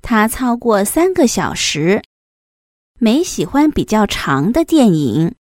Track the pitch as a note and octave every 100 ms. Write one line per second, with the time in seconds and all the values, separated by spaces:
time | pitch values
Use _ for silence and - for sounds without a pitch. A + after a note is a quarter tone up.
0 | - A3+ A3 - B3+ A#3+ A#3+ G#3 G#3 -
1 | F4+ F4+ B3 - C#3+ - - D#3 D#3+ G#3
2 | - _ _ _ _ _ _ _ _ _
3 | A3 B3+ F#4 - D#3 C4+ D4+ - D3 A3
4 | G#3 - - C3+ D#3 B3+ E4 D#4+ A#3+ D#3+
5 | C#3 A2 E3 -